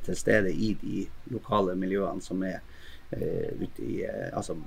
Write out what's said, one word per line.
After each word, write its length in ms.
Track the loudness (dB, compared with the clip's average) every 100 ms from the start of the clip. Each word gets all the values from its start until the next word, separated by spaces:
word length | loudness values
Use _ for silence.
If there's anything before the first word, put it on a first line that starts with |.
til 120 | 0
stede 380 | 2 6 6 6
i 160 | 4 2
de 260 | 2 0 -2 -4 -6 -6
lokale 480 | -6 2 4 4
miljøene 480 | 2 2 2 0 -2
som 220 | -4 -2
er, 160 | -2 -4 -8 -14 -12 -12 -6
eh, 440 | -2 0 0 -2
ute 280 | -2 -4 -4
i, 220 | -4 -2
eh, 240 | -2 -4 -4
altså, 240 | -4 -4 -4